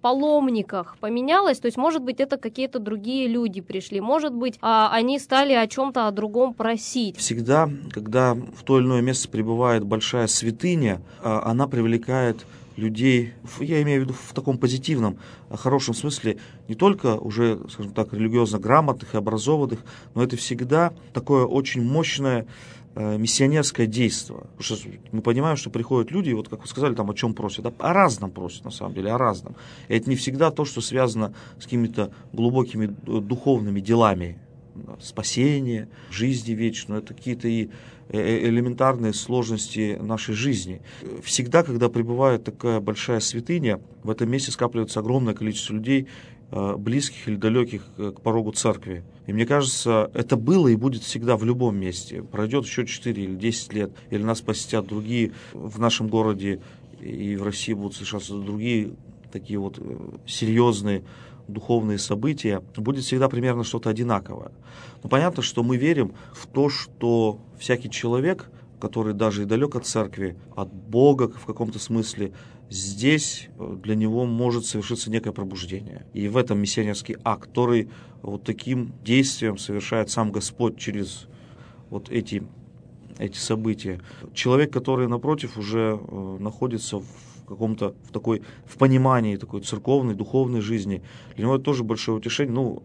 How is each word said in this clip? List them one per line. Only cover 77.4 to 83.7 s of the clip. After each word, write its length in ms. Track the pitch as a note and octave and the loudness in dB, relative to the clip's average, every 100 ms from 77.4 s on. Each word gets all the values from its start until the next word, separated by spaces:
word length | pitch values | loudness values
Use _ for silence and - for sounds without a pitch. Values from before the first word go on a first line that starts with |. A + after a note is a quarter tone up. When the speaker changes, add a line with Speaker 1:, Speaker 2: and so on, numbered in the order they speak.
| - | -4
Speaker 2:
который 400 | - B2 A#2+ G#2 - - - | 0 2 2 0 -8 -20 -16
вот 200 | G2+ G2+ | -10 -8
таким 500 | G#2 G#2 B2 B2+ A#2 - | -6 -8 -4 -4 -4 -8
действием 560 | G2+ B2 C3+ - A2+ G2+ | 2 4 4 2 -2 -2
совершает 500 | - G#2 F#2+ A2+ G#2+ | -6 -6 -2 0 0
сам 220 | - A2 | 0 0
Господь 480 | G#2 F#2+ - A2+ - | 0 -6 0 0 0
через 480 | - G#2 F#2+ - - - - - - - - | -6 -4 -6 -8 -18 -20 -20 -20 -20 -20 -12
вот 180 | G2+ - | -12 -4
эти, 320 | A#2+ G2+ G2+ F#2 - - - - - - - | -4 -4 -6 -8 -16 -20 -20 -20 -20 -20 -8
эти 180 | G#2 - | -8 -6
события. 640 | - A2 A2 | -4 -2 -2